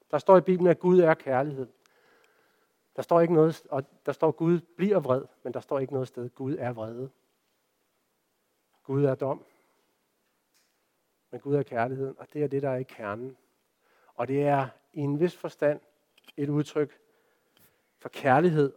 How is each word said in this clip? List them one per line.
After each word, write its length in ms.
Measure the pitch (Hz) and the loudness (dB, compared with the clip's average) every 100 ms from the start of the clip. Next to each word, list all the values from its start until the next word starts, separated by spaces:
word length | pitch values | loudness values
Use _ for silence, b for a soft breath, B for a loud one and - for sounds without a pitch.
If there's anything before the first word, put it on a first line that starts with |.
| _ | _
Der 60 | 147 | -2
står 200 | - 190 | 6 6
i 40 | |
Bibelen, 260 | 180 185 180 | 6 2 4
at 120 | 160 | 2
Gud 200 | 180 180 | 4 4
er 140 | 165 | 6
kærlighed. 540 | 160 - 127 147 135 123 _ _ _ _ _ _ _ _ _ _ _ _ - | 2 0 -2 -2 -6 -12 _ _ _ _ _ _ _ _ _ _ _ _ -12
Der 60 | |
står 200 | 131 170 | 0 2
ikke 120 | 170 | 4
noget, 340 | 165 160 160 - | 4 2 0 -6
og 140 | 139 139 _ - | -8 -8 _ -8
der 60 | |
står, 200 | 139 160 | -2 -2
"Gud 280 | 147 165 170 | 0 0 0
bliver 400 | - - 190 196 | -2 -4 0 0
vred", 260 | 139 127 - _ | 2 0 -2 _
men 100 | 131 | -10
der 60 | 123 | -10
står 200 | - 143 | -6 -6
ikke 140 | 131 | -4
noget 140 | 139 127 | -6 -6
sted, 220 | - 120 | -10 -14
"Gud 260 | - 135 151 | -10 -8 -6
er 140 | 123 | -8
vrede". 360 | 120 110 117 135 - _ _ _ _ _ _ _ _ _ _ _ _ _ _ _ _ - | -8 -10 -10 -14 -16 _ _ _ _ _ _ _ _ _ _ _ _ _ _ _ _ -6
Gud 180 | 139 139 | 0 0
er 100 | 131 | 0
dom. 300 | 135 113 - _ _ _ _ _ _ _ _ _ _ _ _ _ _ _ _ _ _ | -4 -8 -12 _ _ _ _ _ _ _ _ _ _ _ _ _ _ _ _ _ _
Men 80 | 123 | -14
Gud 160 | 143 143 | -4 -4
er 80 | |
kærligheden, 520 | 135 120 123 135 135 - | -2 -4 -4 -4 -8 -10
og 160 | - | -14
det 100 | 151 | -6
er 40 | 143 | -4
det, 140 | 135 | -2
der 80 | 139 | -4
er 80 | 131 | -4
i 60 | |
kernen. 540 | 131 - 107 104 127 127 _ _ _ _ _ _ _ - | -8 -10 -8 -8 -10 -16 _ _ _ _ _ _ _ -10
Og 120 | 123 | -4
det 160 | 139 | -2
er 260 | 143 143 127 - _ | 0 0 -2 -8 _
i 60 | - | -8
en 200 | 143 143 | -4 -2
vis 160 | 175 - | -2 -4
forstand 440 | 165 - 147 147 - _ _ _ _ - | -12 -2 -2 -2 -8 _ _ _ _ -8
et 120 | 143 | -2
udtryk 500 | 147 147 - 147 - _ _ _ _ _ _ _ _ _ _ | -2 -2 -4 -4 -8 _ _ _ _ _ _ _ _ _ _
for 120 | - | -18
kærlighed 640 | - 143 131 175 156 143 | -6 2 2 4 2 0